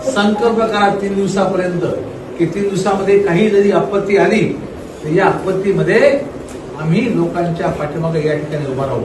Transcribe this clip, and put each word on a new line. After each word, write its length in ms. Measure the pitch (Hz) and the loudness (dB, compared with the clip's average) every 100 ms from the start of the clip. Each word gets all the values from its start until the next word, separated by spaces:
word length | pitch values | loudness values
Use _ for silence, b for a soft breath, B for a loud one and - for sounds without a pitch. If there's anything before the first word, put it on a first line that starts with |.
| - 208 | -2 0
संकल्प 420 | 208 214 233 220 | 2 2 2 2
करा 360 | 220 208 202 - | 0 2 2 2
तीन 120 | 196 | -2
दिवसापर्यंत 680 | 196 190 196 185 185 180 175 160 131 - - - - | -2 0 0 0 0 -2 -2 -2 -4 -6 -12 -14 -2
की 60 | 165 | -2
तीन 180 | 190 | 0
दिवसामध्ये 560 | 202 190 202 190 196 202 | -2 0 0 0 4 4
काही 300 | 180 170 214 | 4 2 4
जरी 220 | 202 202 | 4 4
आपत्ती 460 | 180 - 202 196 196 | 2 2 -2 2 2
आली 420 | 185 208 151 - - - - - | 4 4 2 -2 -8 -12 -14 -10
तर 60 | 151 | -2
या 160 | 170 190 | 2 2
आपत्तीमध्ये 960 | - 185 190 196 170 160 208 277 277 - - - - - - | 0 -2 -2 0 0 2 4 4 2 -2 -10 -14 -14 -14 -8
आम्ही 380 | 156 180 247 170 | 0 0 0 0
लोकांच्या 500 | 170 170 175 160 175 | -2 -2 -2 -2 -4
पाठीमागे 600 | - 147 165 160 165 151 | -4 -6 -4 -2 -2 0
या 100 | 151 | -2
ठिकाणी 340 | - 151 143 | -4 -6 -4
उभा 140 | 127 135 | -4 -4
राहू. 160 | 107 | -4